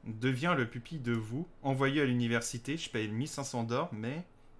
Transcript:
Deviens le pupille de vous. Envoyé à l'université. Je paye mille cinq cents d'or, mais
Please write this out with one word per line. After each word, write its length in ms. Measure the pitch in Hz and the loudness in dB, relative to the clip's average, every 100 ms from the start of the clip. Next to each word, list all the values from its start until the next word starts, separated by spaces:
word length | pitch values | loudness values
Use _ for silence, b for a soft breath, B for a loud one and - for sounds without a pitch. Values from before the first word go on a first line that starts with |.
Deviens 500 | - 110 127 127 170 | -8 0 0 2 2
le 160 | 160 117 | 2 2
pupille 300 | 123 - 165 | -4 -8 -6
de 120 | 120 | 0
vous. 340 | 117 107 127 175 - | 0 0 -4 -6 -4
Envoyé 380 | 139 131 135 147 | 0 4 4 4
à 60 | 139 | 4
l'université. 720 | 120 117 117 113 120 131 160 | 4 4 2 0 -6 -4 -4
Je 100 | - | -2
paye 200 | 120 107 | -2 0
mille 200 | 110 151 | 0 -2
cinq 160 | - | -4
cents 200 | 131 120 | -4 -2
d'or, 260 | 113 123 170 | 0 0 -2
mais 320 | 107 113 151 175 b b | -2 -4 -4 -8 b b